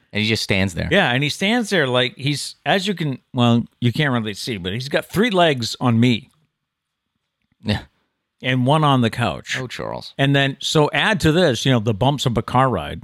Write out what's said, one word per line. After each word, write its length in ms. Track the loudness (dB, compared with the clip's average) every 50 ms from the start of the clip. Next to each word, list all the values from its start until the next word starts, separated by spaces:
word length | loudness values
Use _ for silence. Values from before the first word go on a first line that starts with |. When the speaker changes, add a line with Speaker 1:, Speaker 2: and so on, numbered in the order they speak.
| _ _ -4
Speaker 1:
And 100 | -2 0
he 60 | 0
just 140 | 0 0 0
stands 300 | 0 0 0 0 0 -2
there. 140 | -4 -4 0
Speaker 2:
Yeah, 200 | 2 2 2 2 2
and 100 | 0 0
he 60 | -2
stands 400 | -4 -2 -2 0 0 0 0 0
there 180 | 0 0 0
like 300 | 0 0 0 0 -2 -4
he's, 400 | -6 -4 -4 -4 -4 -6 -10 -12 _ -4
as 220 | -2 -2 0 0 -2
you 60 | -4
can, 240 | -4 -4 -6 -6 -6 _ _ -2
well, 320 | 2 2 4 4 2 2 -2 _ -2
you 120 | -2 -2 0
can't 180 | 0 0 0 0
really 200 | -2 -2 -4 -8
see, 220 | -8 -8 -8 -8
but 160 | -6 -6 -6 -6
he's 160 | -6 -6 -4
got 160 | -4 -4 -4
three 240 | -4 -2 0 0 2
legs 460 | 2 2 4 4 2 0 -2 -6 -6 -2
on 200 | 0 2 2 4
me. 300 | 4 2 2 0 -4 -10 _ _ _ _ _ _ _ _ _ _ _ _ _ _ _ _ _ _ _ _ _ _ _ _ _ _ -4
Speaker 1:
Yeah. 200 | -4 -4 -4 -4 -10 _ _ _ _ _ _ _ _ _ _
Speaker 2:
And 260 | -4 -2 0 0 2
one 180 | 2 2 4 4
on 160 | 4 4 4
the 100 | 4 2
couch. 480 | 0 0 -2 -2 -4 -6 -8 -8 -8 -8
Speaker 1:
Oh, 80 | -8
Charles. 480 | -10 -10 -10 -8 -8 -8 -10 -12 -10 -4
Speaker 2:
And 180 | 0 2 2 4
then, 220 | 2 2 0 -2 -4
so 280 | -6 -2 2 2 2 2 2
add 260 | 0 0 0 0 2
to 120 | 2 2 4
this, 340 | 4 4 2 2 2 2
you 60 | 2 2
know, 80 | 2
the 120 | 2 0 -2
bumps 300 | 0 0 0 0 0 0
of 140 | -2 -2 -2
a 40 | -2
car 280 | 0 2 2 2 2
ride, 320 | 0 -2 -4 -6 -10 -12